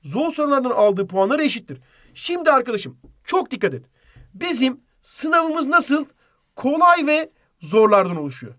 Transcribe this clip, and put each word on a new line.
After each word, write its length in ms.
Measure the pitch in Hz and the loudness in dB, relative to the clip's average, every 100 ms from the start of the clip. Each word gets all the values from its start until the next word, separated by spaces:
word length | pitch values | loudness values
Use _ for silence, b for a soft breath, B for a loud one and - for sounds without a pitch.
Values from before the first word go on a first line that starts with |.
zor 300 | 143 190 320 | -6 -4 -4
sorulardan 380 | 294 294 277 247 | -2 0 0 0
aldığı 360 | - 208 190 190 | 2 2 2 -4
puanlara 360 | 190 196 302 | -2 0 0
eşittir. 360 | 294 226 - 135 b b b | -2 -4 -12 -18 b b b
Şimdi 360 | - - 349 311 | -12 -8 -2 2
arkadaşım, 480 | 269 247 208 135 - - _ | 2 0 -6 -8 -18 -20 _
çok 260 | - 370 285 | -4 -2 -2
dikkat 240 | 254 185 | -4 -4
et. 100 | 131 _ b b b b | -4 _ b b b b
Bizim 460 | 190 349 254 262 247 _ _ | -10 -6 0 -2 -2 _ _
sınavımız 640 | - - 311 339 320 320 269 | -16 -10 0 0 2 -2 0
nasıl? 380 | 339 - 294 285 _ _ _ _ - | 0 2 -2 -4 _ _ _ _ -4
Kolay 500 | 262 311 349 349 294 | -2 4 4 4 2
ve 240 | 302 311 _ _ _ | -2 -4 _ _ _
zorlardan 560 | 151 214 214 202 180 170 | 0 4 6 4 2 -4
oluşuyor. 380 | 147 131 110 | -8 -12 -18